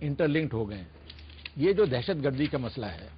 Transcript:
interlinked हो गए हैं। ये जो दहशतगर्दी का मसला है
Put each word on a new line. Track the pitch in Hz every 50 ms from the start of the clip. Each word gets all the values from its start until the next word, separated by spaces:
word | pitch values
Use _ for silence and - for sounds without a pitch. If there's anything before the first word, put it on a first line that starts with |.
| 151
interlinked | 147 143 131 170 147 147 160 160 - 117
हो | 113 110
गए | 101 107
हैं। | 98 87 - - - - - - - - - - - - - -
ये | 139 151 190 196
जो | 196 208
दहशतगर्दी | 147 131 120 123 196 190 147 135 139 127 131 151
का | 151 160
मसला | 135 123 107 - 131 110
है | 98 82 80 82 - -